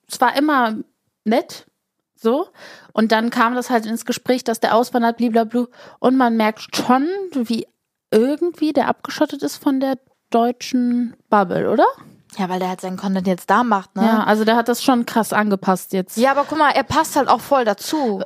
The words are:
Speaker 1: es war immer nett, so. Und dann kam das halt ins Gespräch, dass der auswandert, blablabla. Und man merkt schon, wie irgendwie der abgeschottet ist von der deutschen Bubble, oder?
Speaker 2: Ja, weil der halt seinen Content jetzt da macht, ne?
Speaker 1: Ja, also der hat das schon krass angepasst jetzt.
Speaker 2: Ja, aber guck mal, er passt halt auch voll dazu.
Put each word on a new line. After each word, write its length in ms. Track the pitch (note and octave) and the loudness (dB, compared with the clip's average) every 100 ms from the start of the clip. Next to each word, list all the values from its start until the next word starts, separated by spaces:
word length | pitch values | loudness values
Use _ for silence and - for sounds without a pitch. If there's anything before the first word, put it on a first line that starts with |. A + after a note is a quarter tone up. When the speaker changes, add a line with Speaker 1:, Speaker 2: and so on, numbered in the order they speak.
| - | -10
Speaker 1:
es 120 | - | -2
war 160 | A#3+ C4 | 0 2
immer 380 | D4+ C#4 A#3 G#3+ - _ _ _ | 0 2 0 -4 -12 _ _ _
nett, 420 | G#3+ B3 - - _ _ _ _ _ _ | -2 0 -2 -12 _ _ _ _ _ _
so. 300 | A3+ C4+ F#4+ _ - - - | -2 0 -4 _ -20 -20 -8
Und 180 | - A3 | -2 2
dann 160 | A3 A#3 | 2 0
kam 260 | B3 A3+ | 0 0
das 140 | B3 B3 | 0 0
halt 160 | A#3+ | -2
ins 220 | G#3+ A3+ - | -2 -8 -6
Gespräch, 380 | A#3+ - B3+ | -6 -2 -2
dass 140 | - A3+ | -2 -2
der 140 | - | 2
auswandert, 440 | A3 A#3+ B3 A#3 A#3 | 2 2 0 0 0
blablabla. 480 | A#3 A3+ A3 A#3+ A#3+ - - - | 0 0 0 -2 -4 -8 -20 -2
Und 180 | B3 C4 | 0 2
man 200 | A#3+ A3+ | 2 2
merkt 360 | G#3+ G#3+ - | 0 -2 -8
schon, 320 | - - B3+ D4 G4 F#4 | -6 0 2 0 -4 -6
wie 320 | C#4 A3+ A3+ - _ _ _ - | -6 -4 -4 -8 _ _ _ 0
irgendwie 600 | A3 B3 D4 F4 - D4+ | 2 2 0 -4 -2 -2
der 160 | C#4+ - | 0 -2
abgeschottet 540 | - - - D4 C#4 | -4 -6 -4 -4 -2
ist 140 | C#4+ - | -8 -4
von 160 | D4 C4+ | -2 0
der 180 | C4+ C4 _ _ - | -2 -4 _ _ -4
deutschen 840 | A#3 A#3 A#3+ - B3+ B3 A#3+ A#3+ - - | 0 0 -2 -4 -2 0 0 -4 -8 0
Bubble, 400 | G#3+ F#3 F3 G2+ | 2 2 0 0
oder? 160 | A3+ G4+ C5+ - _ _ - | 2 2 0 -16 _ _ -8
Speaker 2:
Ja, 120 | F#3 | -4
weil 100 | F3+ | -2
der 100 | F#3 | -4
halt 120 | F#3 | -6
seinen 160 | F#3 F#3 | -8 -6
Content 300 | G3 F#3+ F#3 | -2 -2 0
jetzt 200 | F3+ - | -2 2
da 140 | G3+ | 2
macht, 320 | B3 G3+ F#3 | 4 0 -2
ne? 80 | G3 | 0
Speaker 1:
Ja, 200 | A3+ A3 | 2 2
also 200 | - G#3+ | 2 2
der 120 | A3 A#3 | 4 2
hat 120 | A#3 | 2
das 140 | A#3+ | 0
schon 240 | - B3 A#3 | 2 2 2
krass 260 | A#3 - | -2 0
angepasst 600 | G#3+ G#3 F#3+ - F#3 - | 0 0 0 0 -2 -2
jetzt. 240 | F#3+ F3+ - | -4 -4 0
Speaker 2:
Ja, 160 | C4 | 0
aber 120 | C4+ C#4 | 2 -2
guck 100 | D#4+ | 2
mal, 120 | C#4+ | 2
er 120 | - | 2
passt 320 | - C4+ D#4 D4 | 0 0 0 0
halt 120 | B3 | 2
auch 120 | A#3+ | 2
voll 240 | - C#4 | 2 0
dazu. 580 | A3+ G3+ - D#4 B3+ G3 | 0 -2 -4 -2 -2 -4